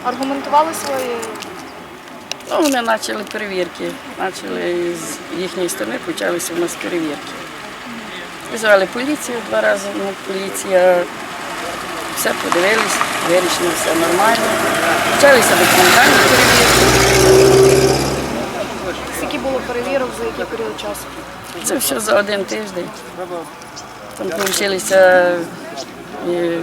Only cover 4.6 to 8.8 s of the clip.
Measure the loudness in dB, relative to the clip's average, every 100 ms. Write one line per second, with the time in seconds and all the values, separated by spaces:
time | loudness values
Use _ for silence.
4.6 | -4 -2 -2 -4 -8 -10 -10 -6 -6 -4
5.6 | -4 -4 -6 -6 -6 -4 -2 -2 -4 -4
6.6 | -4 -4 -4 -4 -4 -6 -10 -12 -14 -14
7.6 | -14 -14 -12 -12 -12 -12 -12 -14 -10 -2
8.6 | 4 4